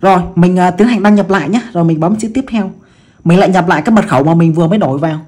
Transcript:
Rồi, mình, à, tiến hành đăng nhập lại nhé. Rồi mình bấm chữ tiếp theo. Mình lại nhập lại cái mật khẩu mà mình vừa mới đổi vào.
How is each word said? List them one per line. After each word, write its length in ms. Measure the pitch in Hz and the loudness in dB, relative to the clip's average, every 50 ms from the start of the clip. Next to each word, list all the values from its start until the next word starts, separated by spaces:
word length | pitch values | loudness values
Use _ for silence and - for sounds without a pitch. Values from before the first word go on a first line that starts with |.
Rồi, 200 | - 190 190 180 175 175 - | 2 2 2 2 0 -4 0
mình, 240 | - 170 180 185 180 | 0 2 2 2 2
à, 120 | 180 180 | 0 0
tiến 160 | 175 175 208 240 | 2 2 0 0
hành 160 | 247 208 185 | 2 0 2
đăng 120 | 208 208 | 2 2
nhập 140 | 202 190 175 | 2 2 0
lại 200 | 190 196 147 135 | -2 -4 -2 -2
nhé. 120 | 196 247 233 - - | -4 -4 -4 -4 -4
Rồi 100 | 175 170 | -2 0
mình 160 | 165 160 151 | 0 0 0
bấm 160 | 160 170 214 | 0 -2 -2
chữ 140 | 214 - 220 220 | -2 -4 -6 -6
tiếp 120 | 262 269 - | -6 -6 -4
theo. 220 | 226 226 196 190 - - _ _ _ _ _ _ _ _ _ | -4 -6 -6 -6 -8 -16 _ _ _ _ _ _ _ _ _
Mình 160 | 165 170 180 | 2 2 4
lại 100 | 208 202 | 4 2
nhập 180 | 185 185 170 175 | 2 0 0 0
lại 140 | 180 147 | 0 -2
cái 140 | 151 - 226 | 0 0 0
mật 120 | 214 - - | 0 0 0
khẩu 160 | - 127 139 | 0 0 0
mà 100 | 160 165 | 2 2
mình 200 | 165 165 165 160 | 2 2 2 2
vừa 140 | 160 170 160 | 0 0 0
mới 120 | 190 220 | 0 0
đổi 180 | 196 139 131 143 | 0 -2 -2 -2
vào. 220 | 151 165 156 156 - | -4 -4 -4 -6 -10